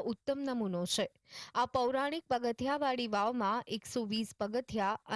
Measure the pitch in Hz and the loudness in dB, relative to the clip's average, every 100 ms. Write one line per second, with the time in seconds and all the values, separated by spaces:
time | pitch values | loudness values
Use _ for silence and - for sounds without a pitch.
0 | - 226 - 277 277 247 202 175 175 - | 2 -2 -2 -2 0 0 0 0 0 0
1 | 202 - _ - - 220 247 262 247 262 | -2 -4 _ -16 -6 -2 0 2 2 2
2 | 285 320 - 247 240 233 254 294 285 254 | 0 -2 0 0 0 0 0 2 2 0
3 | 233 208 208 247 196 226 233 220 - 254 | 0 2 2 2 2 0 -2 -6 -4 -2
4 | 220 214 220 - 208 226 262 220 196 220 | -2 -2 -4 -4 -2 -2 -2 0 0 0
5 | - | -2